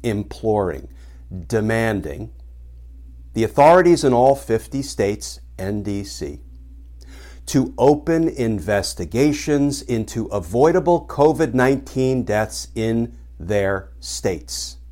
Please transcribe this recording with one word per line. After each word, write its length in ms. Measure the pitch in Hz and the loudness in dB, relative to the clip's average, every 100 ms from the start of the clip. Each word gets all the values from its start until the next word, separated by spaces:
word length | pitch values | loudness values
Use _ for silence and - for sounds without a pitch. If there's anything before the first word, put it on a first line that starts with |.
imploring, 840 | 120 104 101 - 113 104 92 69 - - - - - 92 85 | -2 -4 -6 -6 -2 0 -2 -6 -12 -20 -20 -20 -16 -14 -4
demanding 800 | 110 107 113 113 104 78 71 110 - - - - - - - - - - | -2 0 0 0 -2 -6 -12 -14 -16 -20 -20 -20 -20 -20 -20 -20 -20 -8
the 100 | 113 | -2
authorities 640 | 110 - 147 180 175 165 | 0 6 8 8 6 4
in 80 | 143 | 4
all 240 | 120 131 139 | 4 4 2
fifty 460 | - 113 - 135 | 0 -2 -2 -8
states 580 | 135 - 101 104 - - - - | -8 -2 -2 -2 -10 -16 -18 -10
and 260 | 95 104 | -6 -6
D 200 | 101 101 | -6 -6
C 340 | 98 - 73 73 - - - - - - - - - - - | -8 -10 -12 -12 -18 -20 -20 -20 -20 -20 -20 -20 -20 -18 -2
to 280 | 131 123 - | -2 -2 2
open 520 | 131 147 165 165 160 | 4 4 2 0 0
investigations 1500 | - 113 104 85 101 95 - 85 113 147 147 - 143 143 143 | 0 -2 -2 0 -2 -2 -8 -4 2 2 0 -2 0 0 -2
into 440 | - 117 110 117 110 | -4 -4 -4 -6 -4
avoidable 840 | 98 85 113 156 180 160 170 - | -6 -2 2 4 4 2 0 -2
covid 460 | - 151 147 156 | 2 2 4 0
nineteen 680 | 127 127 135 - 131 131 131 | 2 2 2 -4 -2 0 -2
deaths 460 | 120 104 107 - - 117 | 0 -2 -2 -6 -10 -4
in 420 | 113 117 117 - - - | -2 -2 -4 -8 -20 -14
their 540 | 87 104 98 95 - - | -4 0 0 -2 -8 -18
states. 760 | - - 101 85 - - - - - | -12 -6 -4 -4 -10 -12 -12 -14 -20